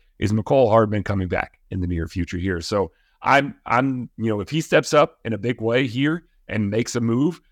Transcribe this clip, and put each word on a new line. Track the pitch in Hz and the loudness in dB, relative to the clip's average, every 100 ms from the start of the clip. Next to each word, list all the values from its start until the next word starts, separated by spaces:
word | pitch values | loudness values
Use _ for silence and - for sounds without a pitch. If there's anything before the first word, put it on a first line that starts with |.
| _ - | _ -4
is | 101 | -2
Mecole | 107 - 135 117 | 0 2 4 6
Hardman | 113 107 104 | 6 4 0
coming | 95 98 90 | -2 -2 -2
back | 92 - _ - | -4 -6 _ -10
in | 95 | -6
the | 90 | -4
near | 85 80 | -4 -4
future | 92 85 90 | -4 -6 -4
here. | 95 85 | -4 -4
So | - 104 87 _ _ _ | -2 -2 -2 _ _ _
I'm, | - 139 139 - - | 2 2 2 -6 -2
I'm, | 117 135 127 117 - | 0 0 -2 -8 -6
you | 110 | -2
know, | 104 | -2
if | 95 | -2
he | 156 | -4
steps | - 156 131 | 2 2 4
up | 151 - _ | 4 2 _
in | 113 | -8
a | 104 | -4
big | 113 123 | -4 -2
way | 113 123 131 | 0 0 0
here | 120 143 170 - _ - | 0 -2 -2 -8 _ -6
and | 104 101 | -2 0
makes | 107 - | -2 -2
a | 123 | -2
move, | 113 120 160 170 _ | 0 2 0 -2 _